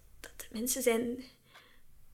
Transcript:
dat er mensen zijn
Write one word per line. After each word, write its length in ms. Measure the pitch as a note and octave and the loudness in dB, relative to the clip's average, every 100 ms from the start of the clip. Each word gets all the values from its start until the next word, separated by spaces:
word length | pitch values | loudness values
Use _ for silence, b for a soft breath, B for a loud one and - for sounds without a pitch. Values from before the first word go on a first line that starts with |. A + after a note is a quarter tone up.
| - - | -18 -16
dat 120 | - - | -16 -12
er 120 | - | -8
mensen 320 | A3 B3 C4 | -2 0 4
zijn 420 | B3 A3+ A#3+ B3 - B B B B B B - - | 6 6 2 -2 -6 B B B B B B -18 -20